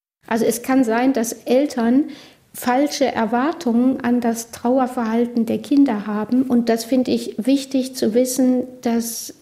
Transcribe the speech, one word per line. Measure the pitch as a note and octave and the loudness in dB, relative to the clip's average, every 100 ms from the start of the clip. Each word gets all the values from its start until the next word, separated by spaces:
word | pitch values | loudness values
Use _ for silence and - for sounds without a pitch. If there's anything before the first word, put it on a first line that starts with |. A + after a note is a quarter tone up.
| _ _ - | _ _ -4
Also | A3 | 0
es | A3 A3+ | 0 -2
kann | - C4 | 0 2
sein, | A3+ A3+ C4 | 2 2 2
dass | B3 A3+ | 0 -2
Eltern | - - B3+ C#4+ - A#3 C4 D#4 - - _ _ - | -6 0 2 2 0 2 2 2 -6 -20 _ _ -8
falsche | B3 B3+ D4 - | -2 0 0 0
Erwartungen | B3+ - A3 A#3+ C#4+ E4+ A#3+ A#3 B3+ C4 | -2 0 0 0 0 -2 0 2 2 0
an | A#3+ A#3+ | 0 0
das | A#3 A3+ - | 0 -2 -6
Trauerverhalten | - A#3 C4 B3+ C4 A3 A#3 A#3+ A#3+ | -6 0 2 0 -2 -2 0 0 0
der | A3+ G#3+ | -2 -2
Kinder | - C#4+ C#4 G#3 G3+ | 0 4 4 2 -4
haben. | G#3 G#3+ B3 | -4 -2 0
Und | B3+ A#3+ A#3 | 2 2 2
das | A3+ - | 0 0
finde | C4 B3 | 0 0
ich | A#3 - - | -2 -4 -6
wichtig | A3+ C#4 - C4+ B3+ | 0 0 0 -4 -4
zu | - A#3 | -2 0
wissen, | A#3 B3+ - B3+ B3+ B3 - | 2 0 2 2 2 -2 -6
dass | A#3+ A#3 A#3 - - - | -4 -2 -4 -8 -12 -8